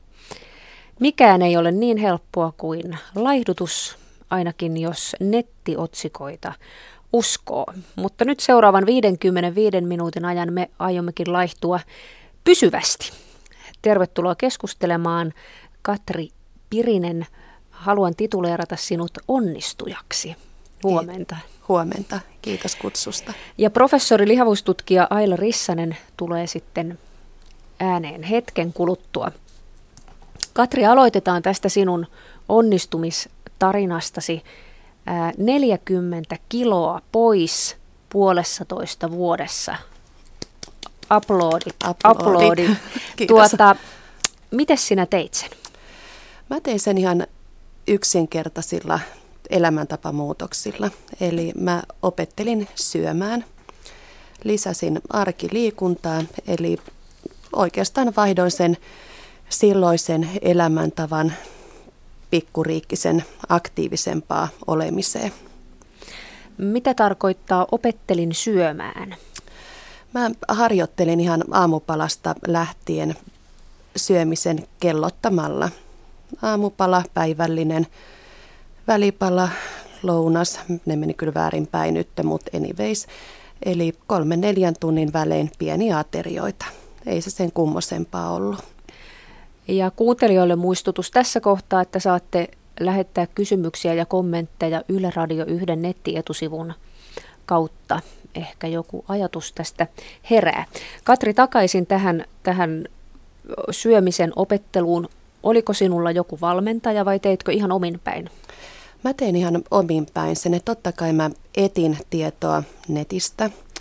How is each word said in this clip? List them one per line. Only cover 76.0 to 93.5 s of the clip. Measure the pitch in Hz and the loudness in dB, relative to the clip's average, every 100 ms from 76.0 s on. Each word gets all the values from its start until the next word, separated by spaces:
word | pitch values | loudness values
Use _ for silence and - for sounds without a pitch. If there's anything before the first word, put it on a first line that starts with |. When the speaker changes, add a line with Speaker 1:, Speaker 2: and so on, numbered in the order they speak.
| - - - - | -20 -20 -20 -6
Speaker 2:
Aamupala, | 220 208 208 - 185 180 - | -2 -2 -2 0 2 2 0
päivällinen, | 170 160 156 165 160 160 160 160 - - - - - - - - - - | -2 -2 -2 -2 0 0 0 -2 -8 -20 -20 -20 -20 -20 -20 -20 -8 0
välipala, | 208 202 196 190 180 180 - - - - - | 2 2 0 0 2 0 -2 -12 -14 -18 -6
lounas, | 185 165 165 170 175 - - 170 - | 0 2 2 2 0 -4 -6 -6 -4
ne | 151 | -2
meni | 156 | -4
kyllä | - 156 | -4 -4
väärinpäin | 156 160 156 151 165 160 | -2 0 -2 -4 -2 -2
nyt, | - - - | -2 -4 -4
mut | 160 156 - | -4 -4 -6
anyways. | 175 - 170 214 214 - - - - - - | -6 -6 -4 -4 -4 -6 -14 -20 -20 -20 -8
Eli | 196 175 165 - - | -4 -2 -2 -4 -2
kolmen | 190 151 170 | 0 0 0
neljän | 208 190 175 160 | 2 2 0 0
tunnin | 165 160 156 | 0 0 0
välein | 160 156 156 151 - | 0 0 0 -2 -4
pieniä | 156 156 226 156 | -4 -2 0 0
aterioita. | - 165 - - 196 - - - - - - | -4 -8 -8 -6 -8 -8 -14 -18 -20 -14 -6
Ei | 170 | -4
se | 190 | -4
sen | - 175 | -4 -4
kummosempaa | 170 156 165 - 165 170 175 170 | 0 -2 -2 -4 -6 -6 -6 -6
ollut. | 175 202 202 - - - - - - - - - - - | -4 -4 -6 -12 -20 -20 -20 -20 -20 -20 -20 -20 -16 -4
Speaker 1:
Ja | 190 185 | -2 -2
kuuntelijoille | - 226 247 226 185 175 175 | 0 0 4 4 4 4 2
muistutus | 180 185 - 185 - | 0 -2 -2 -4 0
tässä | 254 247 254 | 0 0 0
kohtaa, | 208 190 - 190 | 2 0 0 -2
että | 180 185 | 0 -2
saatte | 190 180 - 180 170 - _ - | 0 0 0 -4 -4 -10 _ -4
lähettää | 180 196 190 - 170 | -2 0 -2 -4 -4
kysymyksiä | - 202 | -4 -2